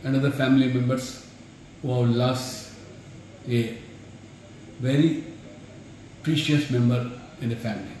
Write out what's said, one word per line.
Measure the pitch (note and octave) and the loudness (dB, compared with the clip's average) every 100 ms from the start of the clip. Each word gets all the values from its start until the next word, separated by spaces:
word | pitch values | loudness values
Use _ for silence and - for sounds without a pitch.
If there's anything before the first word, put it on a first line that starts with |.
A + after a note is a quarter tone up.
and | C3+ C3+ | 0 2
other | C#3 | 2
family | C3+ C3 C3+ B2+ | 2 4 6 4
members | B2 B2 B2+ - - - - - - - - | 2 2 0 -4 -12 -16 -20 -20 -20 -20 -10
who | C3+ | -2
have | B2 A#2+ | 2 4
lost | A#2 B2 B2+ - - - - - - - - - - - | 4 2 0 -4 -10 -14 -18 -20 -20 -20 -20 -20 -16 0
a | A#2+ A2+ - - - - - - - - - - - | 0 0 -4 -16 -20 -20 -20 -20 -20 -20 -20 -20 -6
very | B2+ C#3+ E3 - - - - - - - - - - - | 0 4 4 2 -6 -14 -18 -20 -20 -20 -20 -20 -20 -8
precious | D#3 D#3 - D3 - | -2 0 2 2 2
member | B2+ A#2+ B2 A#2+ - - - | 2 4 2 -2 -10 -16 -8
in | A#2 | -6
the | A2+ | -4
family. | A2+ G2 F#2+ - | -6 -6 -8 -14